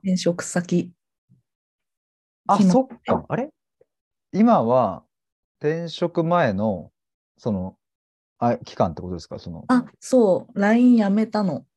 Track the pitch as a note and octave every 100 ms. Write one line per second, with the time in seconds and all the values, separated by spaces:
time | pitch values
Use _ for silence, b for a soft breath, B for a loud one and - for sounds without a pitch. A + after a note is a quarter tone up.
0 | F#3+ F#3 - E3+ - F3+ F3 F3 - _
1 | _ _ _ _ _ _ _ _ _ _
2 | _ _ _ _ - G3+ F#3+ A#3 C4 -
3 | - E3+ - D#3 C#4+ _ _ _ _ _
4 | _ _ _ F#3 A3+ G3+ A2+ B2+ A2+ F2
5 | _ _ _ _ _ _ D3+ D#3+ E3+ -
6 | E3+ E3+ E3 F3 C#3 F#2+ A2 F#2 D2 _
7 | _ _ _ _ B2 G2+ F2+ - _ _
8 | _ _ _ _ A#2+ A#2 - - G2+ D#2
9 | F2+ F2+ - C#2+ - E2 - B3+ B3 _
10 | - B3+ G#3+ F3 - G#3 G3+ A#3 B3 A#3+
11 | G3+ G3+ A3 G#3+ G3 C#3+ -